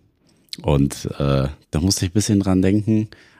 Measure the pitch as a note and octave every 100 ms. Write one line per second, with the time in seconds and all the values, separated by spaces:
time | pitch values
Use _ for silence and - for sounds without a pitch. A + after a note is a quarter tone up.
0 | _ _ _ _ _ - - C#2+ C#2 -
1 | - - C#2 C2+ C#2 - - D2 F#2+ -
2 | F2+ G#2+ G#2 G2+ F#2+ F#2 F#2+ G#2+ G#2+ G#2+
3 | G#2+ - -